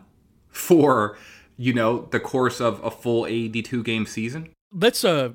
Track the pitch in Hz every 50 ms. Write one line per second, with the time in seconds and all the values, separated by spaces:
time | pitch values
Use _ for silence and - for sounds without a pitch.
0 | - _ _ _ _ _ _ _ _ _ - - - - 180 160 143 143 131 113
1 | 104 104 - - - - - - - _ _ - 120 127 120 120 113 113 123 117
2 | - - - 113 - - - 131 127 120 - - 123 117 101 - - 113 - -
3 | - 120 117 117 104 78 113 117 113 110 110 117 110 - 127 120 113 120 113 110
4 | 107 107 - 113 110 117 135 160 160 - - _ _ _ - 175 190 240 247 -
5 | - 196 165 143 131 120